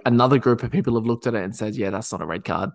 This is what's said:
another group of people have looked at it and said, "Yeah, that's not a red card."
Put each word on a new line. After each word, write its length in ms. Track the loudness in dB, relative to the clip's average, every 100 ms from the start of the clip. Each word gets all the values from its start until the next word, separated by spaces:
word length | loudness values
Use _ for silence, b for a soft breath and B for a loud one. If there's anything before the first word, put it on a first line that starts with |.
| 2
another 320 | 4 6 4
group 240 | 4 2
of 80 | 0
people 240 | -2 0 0
have 100 | 0
looked 220 | -2 -2
at 60 | -2
it 80 |
and 120 | -4 -6
said, 200 | -6 -4
"Yeah, 140 | -4
that's 220 | -4 -6
not 100 | -6
a 40 | -6
red 180 | -6
card." 260 | -4 -4 -4